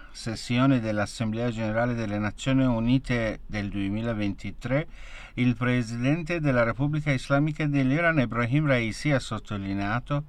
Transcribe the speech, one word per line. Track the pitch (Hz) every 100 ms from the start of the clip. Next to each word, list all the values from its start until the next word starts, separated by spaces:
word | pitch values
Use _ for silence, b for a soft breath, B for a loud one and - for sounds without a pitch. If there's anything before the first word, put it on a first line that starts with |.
| B
sessione | - - 107 - 120 135 131
dell'Assemblea | 110 104 101 - 110 110 120
Generale | 110 110 113 123
delle | 120 107 104
Nazioni | 104 - - 131 131
Unite | 117 117 131 - 123 110 - -
del | 107 101
duemilaventitré, | 98 98 107 117 107 101 95 101 - 117 135 160 B B B B
il | - 123 120
presidente | 123 123 113 117 123 160 160 175
della | 147 123
Repubblica | 117 110 147 151 147
Islamica | 131 - 139 151 147 156
dell'Iran, | 143 131 143 170 160
Ebrahim | 117 113 117 143 151
Raisi, | 127 113 104 151
ha | 135
sottolineato: | - 110 - 104 98 98 101 113 - 143